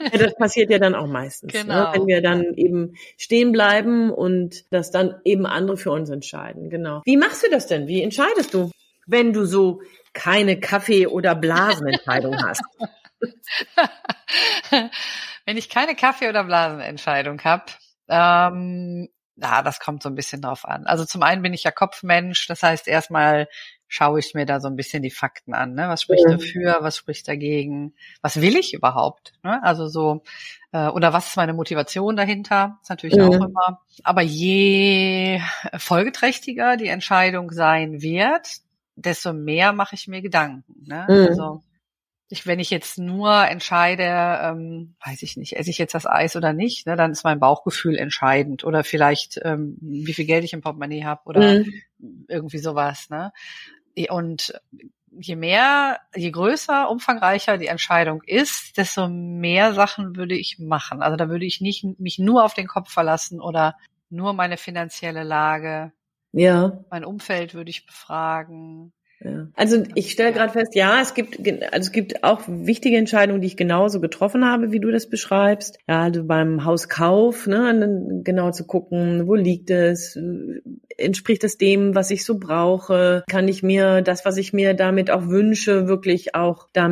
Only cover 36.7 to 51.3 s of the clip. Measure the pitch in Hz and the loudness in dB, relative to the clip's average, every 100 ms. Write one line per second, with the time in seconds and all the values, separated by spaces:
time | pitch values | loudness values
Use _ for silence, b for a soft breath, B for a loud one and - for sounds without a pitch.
36.7 | 247 202 185 - 185 185 180 175 165 160 | 0 -2 -6 0 2 2 0 -6 0 2
37.7 | 160 156 151 156 175 226 339 - - _ | 2 0 -6 -4 0 0 0 -4 -16 _
38.7 | _ _ - 175 165 180 156 151 160 196 | _ _ -8 -6 -4 -6 -6 -4 2 2
39.7 | 202 196 202 196 185 190 170 147 131 - | 2 -4 -6 -14 -12 -2 0 0 -6 -20
40.7 | - - 156 185 196 180 170 156 156 _ | -20 -14 -6 4 6 6 4 -4 -10 _
41.7 | _ _ _ _ _ _ 190 180 175 170 | _ _ _ _ _ _ -10 -4 -4 -2
42.7 | 175 - - 180 190 208 208 196 175 - | -4 -6 -10 -8 -2 4 4 4 0 -2
43.7 | 175 175 185 180 175 175 170 165 165 165 | 2 2 2 0 0 0 0 -4 -6 -10
44.7 | 165 165 _ 139 135 165 - 147 - 165 | -12 -14 _ -14 -12 -12 -14 -10 -8 -6
45.7 | 170 160 156 - 151 160 170 160 156 233 | -4 -4 -4 0 2 0 0 -2 -2 -4
46.7 | - 165 170 160 151 160 147 135 147 185 | -4 -4 0 0 0 -2 4 4 2 -2
47.7 | - 165 151 143 - 131 135 143 135 165 | -2 -2 -2 -4 -2 2 2 0 -4 -2
48.7 | 156 147 156 143 143 - - 165 151 147 | -2 0 2 2 2 -4 -8 -4 -4 -6
49.7 | - 156 143 156 160 156 165 165 165 156 | -10 -10 -8 -6 -6 0 0 -2 -8 -10
50.7 | 151 143 151 151 151 - | -8 -8 -6 -8 -10 0